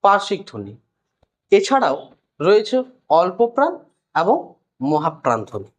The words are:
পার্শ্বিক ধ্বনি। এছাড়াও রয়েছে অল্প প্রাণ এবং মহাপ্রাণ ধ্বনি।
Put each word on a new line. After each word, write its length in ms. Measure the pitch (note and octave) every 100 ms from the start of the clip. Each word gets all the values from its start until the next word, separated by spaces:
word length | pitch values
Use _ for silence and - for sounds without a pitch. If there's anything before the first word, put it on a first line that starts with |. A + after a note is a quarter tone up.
পার্শ্বিক 360 | G3+ G3+ G3 G3 -
ধ্বনি। 260 | A2 G2+ G#2+ _ _ _ _ _ _ _
এছাড়াও 440 | G3 G3 C4+ G3+ C3 - _ _ _
রয়েছে 360 | D#3 G#3 G#3+ B3+ B3+ _ _
অল্প 300 | D#3+ F3+ F#3 A#3
প্রাণ 260 | A#3 D4 F4+ _ _ _
এবং 220 | D#3 E3+ C#4 - _ _ _
মহাপ্রাণ 580 | C3 D3+ D#3+ D#3 D3 A#2
ধ্বনি। 260 | G2+ G#2 G2